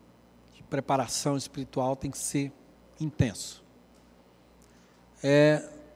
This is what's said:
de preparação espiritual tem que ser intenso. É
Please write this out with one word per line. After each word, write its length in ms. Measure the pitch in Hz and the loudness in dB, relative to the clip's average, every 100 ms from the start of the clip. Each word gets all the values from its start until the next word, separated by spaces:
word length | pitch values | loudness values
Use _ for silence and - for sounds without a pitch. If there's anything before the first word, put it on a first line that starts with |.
| _ _ _ _ - | _ _ _ _ -20
de 100 | - | -20
preparação 720 | - 139 - 139 117 - 147 139 | -8 -6 0 0 0 -2 -2 -2
espiritual 600 | - - 131 - 131 135 | -4 -10 -8 -2 -2 -2
tem 160 | 143 | -6
que 60 | 131 | -8
ser 340 | - 151 139 - - - - - | -4 -4 -4 -8 -20 -20 -20 -8
intenso. 640 | 156 - - 90 - - - - _ - _ - _ _ _ - - - _ _ - - | -4 0 0 -2 -12 -16 -20 -20 _ -20 _ -20 _ _ _ -20 -20 -20 _ _ -20 -4
É 460 | 139 143 151 151 - - - | 4 6 6 4 -2 -16 -20